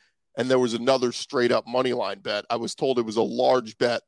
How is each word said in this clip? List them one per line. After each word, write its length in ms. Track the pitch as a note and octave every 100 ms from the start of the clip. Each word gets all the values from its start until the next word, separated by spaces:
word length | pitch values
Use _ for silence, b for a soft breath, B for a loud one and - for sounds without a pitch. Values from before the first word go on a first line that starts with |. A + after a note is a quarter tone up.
| _ _ _ -
and 120 | B2+
there 100 | C3
was 160 | B2 A2+
another 360 | A#2+ C3+ B2
straight 400 | A#2 - C3+ A#2+
up 160 | A#2 A2+
money 240 | B2 C3
line 280 | B2 G2 G2
bet. 260 | A2+ G#2 -
I 60 | A#2+
was 180 | A2+
told 260 | - C#3+ B2
it 60 | A2+
was 120 | A2
a 40 |
large 560 | G#2 A#2 B2+ B2+ A2 -
bet 260 | B2 A#2